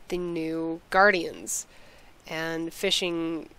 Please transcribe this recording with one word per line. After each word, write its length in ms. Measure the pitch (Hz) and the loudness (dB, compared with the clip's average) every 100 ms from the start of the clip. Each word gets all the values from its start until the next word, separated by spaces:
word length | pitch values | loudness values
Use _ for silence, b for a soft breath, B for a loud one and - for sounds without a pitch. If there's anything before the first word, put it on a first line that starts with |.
| - | -6
the 100 | 180 | -4
new 640 | 175 170 160 165 165 165 - | -2 -2 -2 -2 -4 -6 0
Guardians 760 | 190 202 190 160 87 92 - - B B B B B - | 6 8 6 0 -6 -6 -6 -8 B B B B B -10
and 440 | 160 165 165 165 | -4 -4 -2 -4
fishing 800 | - 196 - 185 170 165 165 - | -2 0 2 2 0 -2 -4 -8